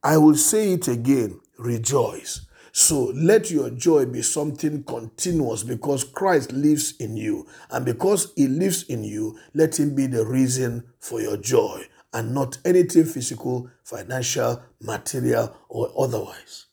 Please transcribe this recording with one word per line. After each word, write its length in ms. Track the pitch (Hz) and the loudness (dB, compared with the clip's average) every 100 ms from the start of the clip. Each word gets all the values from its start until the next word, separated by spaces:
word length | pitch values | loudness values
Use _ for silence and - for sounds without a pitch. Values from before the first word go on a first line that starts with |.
I 140 | 143 156 | 4 8
will 180 | 156 | 8
say 380 | 151 - 214 214 | 8 4 2 2
it 160 | 180 180 | 0 0
again, 520 | 120 120 135 107 87 _ _ | -2 2 2 2 -6 _ _
rejoice." 800 | 120 117 113 139 110 98 - - - _ - | -4 -4 0 0 0 -4 -12 -12 -14 _ -10
So 400 | - - 151 117 | 0 2 2 -2
let 360 | 135 160 220 214 | 0 4 4 4
your 180 | 160 123 | -2 -2
joy 380 | 123 165 151 123 | 0 4 4 2
be 160 | 120 | -2
something 600 | 117 - 147 127 156 147 | -4 -2 -4 -4 -4 -4
continuous, 800 | 127 123 113 - 180 170 127 110 | -8 -10 -10 -8 -2 0 0 -2
because 420 | 113 117 143 139 | -6 -6 -2 -4
Christ 480 | - - 196 165 117 | -4 -2 2 2 0
lives 420 | 131 147 151 - - | 0 2 2 -2 -6
in 200 | 110 110 | -8 -6
you. 280 | 107 101 - - - | -4 -4 -8 -20 -8
And 160 | 123 | -4
because 480 | 127 117 190 202 - | -2 0 0 0 -2
he 120 | - 139 | 0 0
lives 380 | 139 196 175 | 2 0 -2
in 200 | - 123 | -6 -8
you, 320 | 107 107 110 - - | -6 -6 -6 -8 -8
let 260 | 143 156 156 | 0 0 2
him 160 | 147 | 0
be 120 | 139 131 | 0 0
the 180 | 123 | 0
reason 600 | 107 127 131 127 123 117 - _ | 0 2 2 2 -2 -4 -12 _
for 220 | - 117 | -10 -6
your 160 | 107 104 | -4 -4
joy 460 | 104 123 107 - - _ _ | 2 2 2 -4 -16 _ _
and 180 | 117 113 | -8 -4
not 240 | 131 135 - | -4 -4 -4
anything 400 | 175 180 180 175 | 2 4 6 4
physical, 640 | 160 151 120 113 - 123 123 _ | 2 -2 -8 -8 -6 -6 -8 _
financial, 800 | - 117 - 127 123 139 120 120 - _ | -16 -14 -6 -4 -2 0 0 -2 -8 _
material, 760 | 107 104 - 135 123 117 113 - _ | -8 -8 -6 -4 0 0 0 -6 _
or 240 | 113 120 - | -6 -6 -2
otherwise. 680 | 131 117 - - - - _ | -2 -2 -8 -14 -20 -20 _